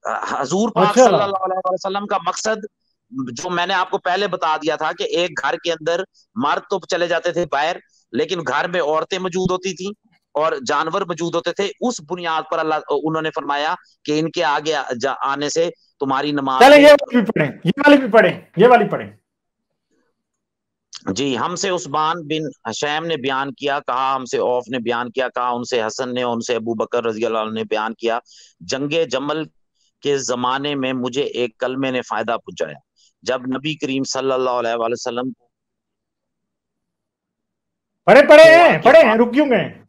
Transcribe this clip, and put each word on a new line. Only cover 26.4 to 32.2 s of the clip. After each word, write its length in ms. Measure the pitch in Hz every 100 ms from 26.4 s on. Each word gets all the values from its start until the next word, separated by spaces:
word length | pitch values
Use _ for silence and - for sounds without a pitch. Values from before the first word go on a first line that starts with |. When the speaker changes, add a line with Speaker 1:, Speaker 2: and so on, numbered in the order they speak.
| 110
Speaker 1:
अबू 200 | 113 113
बकर 300 | 110 113 120
रजी 180 | 113 107
अल्लाह 200 | 113 110
अन्हु 120 | 110
ने 100 | 110
बयान 300 | 110 107 110 113
किया, 200 | 113 117 _ - - _
"जंगे 440 | 92 131 143 165 156
जमल 380 | 131 147 156 151 _ _ _ _ _
के 160 | 143 139
जमाने 560 | 113 123 123 135 143
में 180 | 143 131
मुझे 300 | 127 123 127
एक 380 | 139 - 120 _
कलमे 320 | 127 131 135
ने 80 | 127
फायदा 360 | - 110